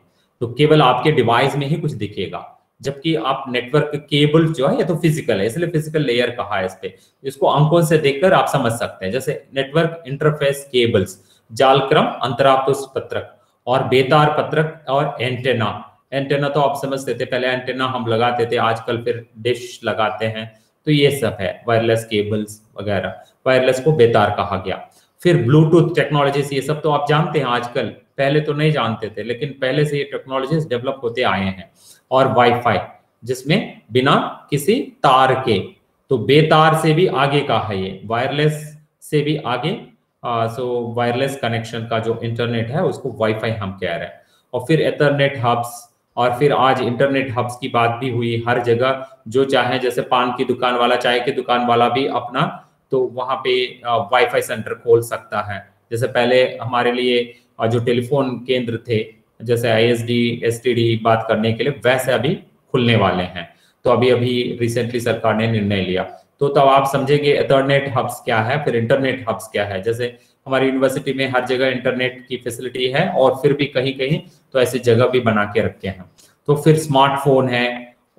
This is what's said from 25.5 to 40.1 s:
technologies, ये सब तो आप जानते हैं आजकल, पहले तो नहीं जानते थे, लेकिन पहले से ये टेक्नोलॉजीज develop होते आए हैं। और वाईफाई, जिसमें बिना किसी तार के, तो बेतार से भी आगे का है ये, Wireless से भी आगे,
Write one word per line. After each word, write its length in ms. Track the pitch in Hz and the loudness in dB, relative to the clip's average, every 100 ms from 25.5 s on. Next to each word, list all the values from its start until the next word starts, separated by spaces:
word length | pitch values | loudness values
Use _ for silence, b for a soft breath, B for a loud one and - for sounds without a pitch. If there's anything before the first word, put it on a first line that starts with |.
| 151 156 165 151 - | 6 6 6 4 2
technologies, 520 | 135 147 139 143 135 | 0 2 2 0 -2
ये 80 | 139 | -4
सब 220 | 127 151 | -4 -2
तो 80 | 156 | 0
आप 160 | 143 143 | 0 2
जानते 300 | 151 175 156 | 2 2 0
हैं 80 | 131 | -2
आजकल, 400 | 120 110 139 104 | -2 -4 -4 -6
पहले 540 | - _ - 135 151 | -8 _ -4 0 0
तो 120 | 151 | 0
नहीं 200 | 147 156 | 0 0
जानते 360 | 147 117 110 107 | 2 0 -4 -6
थे, 140 | - | -8
लेकिन 260 | 110 120 143 | -8 -6 -8
पहले 360 | 131 131 143 151 | -6 -2 0 0
से 140 | 143 | -2
ये 60 | 139 | -6
टेक्नोलॉजीज 640 | 123 135 135 131 160 - | -10 -6 -6 -2 -2 -2
develop 320 | 123 131 135 | -4 -4 -6
होते 200 | 120 120 | -6 -2
आए 220 | 117 95 98 | 0 0 -2
हैं। 260 | 95 - b b b _ | -6 -12 b b b _
और 220 | 131 127 | 2 4
वाईफाई, 460 | 110 120 117 120 98 - - _ _ 113 | 4 4 4 2 0 -2 -12 _ _ -8
जिसमें 580 | 127 135 196 233 - - | -6 0 -2 -2 -10 -4
बिना 540 | 120 135 202 - - - | 0 2 2 0 -8 -6
किसी 240 | 147 - 247 | -2 0 0
तार 600 | - - 147 131 131 120 | -2 0 4 4 4 2
के, 240 | 120 98 95 - _ _ - | 0 0 -2 -12 _ _ -4
तो 80 | 127 | -2
बेतार 560 | 104 147 156 160 160 156 | 4 4 6 6 4 4
से 200 | 160 156 | 2 2
भी 120 | 185 | 2
आगे 340 | 123 139 143 | 2 0 0
का 180 | 135 110 | 0 0
है 240 | 98 98 | -2 -4
ये, 180 | 95 95 101 | -6 -8 -6
Wireless 760 | 117 131 139 151 151 - - _ _ | -4 -2 0 0 0 -8 -20 _ _
से 200 | - 151 | -4 -2
भी 160 | 147 160 | 0 -2
आगे, 540 | 113 123 151 226 - _ _ | -4 -4 -4 -6 -10 _ _